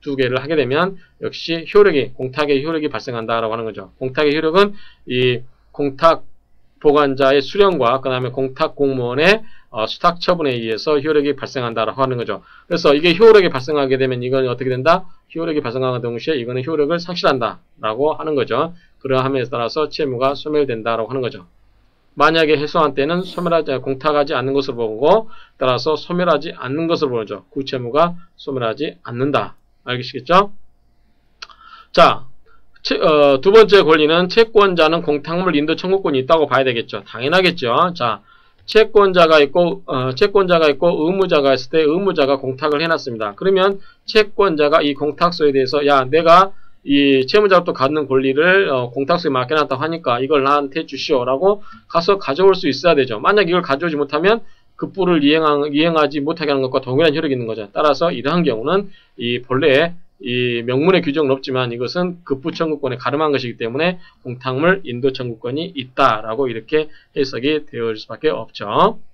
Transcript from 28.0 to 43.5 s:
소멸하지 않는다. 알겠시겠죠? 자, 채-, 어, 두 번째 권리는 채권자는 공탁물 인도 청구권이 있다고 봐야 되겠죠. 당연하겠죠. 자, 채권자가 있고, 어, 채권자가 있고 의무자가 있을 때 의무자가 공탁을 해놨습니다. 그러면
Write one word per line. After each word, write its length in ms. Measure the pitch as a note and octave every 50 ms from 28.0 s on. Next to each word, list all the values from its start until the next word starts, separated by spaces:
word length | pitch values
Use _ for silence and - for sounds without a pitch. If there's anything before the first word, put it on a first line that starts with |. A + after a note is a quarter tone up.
| E3 F3 F3 F3 - - _
소멸하지 600 | _ - - C#3 C3 A#2+ A2+ A2 A2+ D3 E3 - _ _
않는다. 520 | - A#2+ A#2+ C3 D3 C#3+ A#2+ G#2 F#2+ - - _ _ _ _ _
알겠시겠죠? 680 | B2 B2 B2 A#2+ - - C3+ B2 - E3 F#3 G3+ G3+ - - - - _ _ _ _ _ _ _ _ _ _ _ _ _ _ - - - _ - - - - - _
자, 340 | _ - E3+ C#3+ A2+ G2+ - - - - - _ - - - - - -
채-, 180 | - - C4+ -
어, 420 | - F3+ D#3 D3+ D3 C#3+ C#3 C3+
두 100 | C3+ F#3+
번째 300 | G3+ A3+ A3 F#3+ F#3+ G3 F3+
권리는 460 | D3 D#3+ D#3+ D3+ D3 D#3+ E3+ F3+ F3+
채권자는 720 | - A3+ A3+ A3+ - G#3+ G3+ G3 F3+ E3 D#3 D#3 D#3+ E3+
공탁물 540 | E3+ - D3 D3 C#3 - E3 F3 F#3+ F#3 D#3+
인도 200 | C#3+ D3 D3+ D#3+
청구권이 440 | D#3 - F#3 F#3+ G3 G3 F3+ D3 C3
있다고 280 | B2+ C3 E3 D#3+ D3+ -
봐야 160 | B2 C3 C3+
되겠죠. 400 | C3 B2 A#2 A2+ - - G#2+ G2
당연하겠죠. 880 | - - A2+ A#2+ C#3 D#3+ F#3 F#3+ F3 F3 F3 B2+ A#2 A#2 C#3 E3+ F3+ F3
자, 260 | F3 B2 A#2 G#2+ G2+ _ _ _ _ _ _ _ _ _
채권자가 760 | - - G#3+ A3 G#3+ - G#3+ G3+ G3 F#3 F3+ E3+ D#3+ D#3+ D#3
있고, 420 | D3 - - F3 F3 E3+ - - -
어, 280 | - C3+ C3 B2+ C3 B2+
채권자가 560 | B2+ F#3+ G3+ G3 G3+ G3 F3+ F3 E3 D#3+ D3+
있고 380 | C#3 G#2 - E3+ F3+ - D3+ D#3+
의무자가 460 | F3+ G3 F#3+ F3+ F3 D3+ C#3 C#3 C3+
있을 160 | B2+ - -
때 100 | - D#3+
의무자가 560 | D#3 D3 D3+ F3+ G3+ G3 F3 D#3 C#3+ C3+ C#3 C#3
공탁을 440 | - B2+ C3 C3 D#3 D#3 D3 C#3+
해놨습니다. 520 | D#3+ E3 E3 C#3+ - C#3 A#2+ A2 A2 G#2 G2+
그러면 440 | - E3+ F#3+